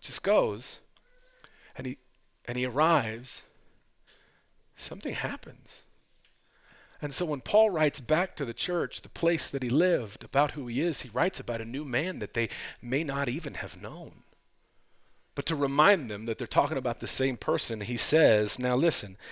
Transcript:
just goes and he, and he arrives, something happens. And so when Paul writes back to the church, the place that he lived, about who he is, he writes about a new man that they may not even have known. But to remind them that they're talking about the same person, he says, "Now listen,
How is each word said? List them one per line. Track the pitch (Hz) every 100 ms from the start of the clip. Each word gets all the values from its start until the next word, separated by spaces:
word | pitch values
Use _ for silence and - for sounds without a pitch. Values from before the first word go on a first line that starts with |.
just | - -
goes | 190 208 120 104 - - _ _ _ _ _ _ - _ - -
and | 131
he, | - _ _ _ _ -
and | 123
he | 127
arrives, | 120 160 160 113 113 131 - - _ _ _ _ _ _ _ _ _ _ _ _ -
something | - 190 269
happens. | - 135 269 - - - - - _ _ _ _ _ _ _ _ - - -
And | 147
so | 143 170
when | 139
Paul | - 208 220
writes | 175 151 -
back | 117 156 190 -
to |
the | 123
church, | 117 - 175 135 -
the | -
place | - 165 165 -
that | 135
he | 123
lived, | 135 180 160 110 -
about | - 135 147
who | 151 123
he | 117
is, | 170 147
he | 123
writes | 110 175 -
about | 117 117
a | 113
new | 131 147
man | 123 180 156
that | 104
they | 117 113 - - -
may | 123 135 160
not | 139 131
even | 123 127
have | - 95 90
known. | 101 160 135 - _ _ _ _ _ _ _ - - - _
But | - -
to | 147
remind | 139 139 160 190 123
them | 104 113
that | 110
they're | 117
talking | - 143 147
about | 123 113
the | 110
same | - 135 127
person, | - 170 - 110
he | 101 120
says, | - 156 143 107 107 -
"Now | 127 127
listen, | 165 - 98 95 -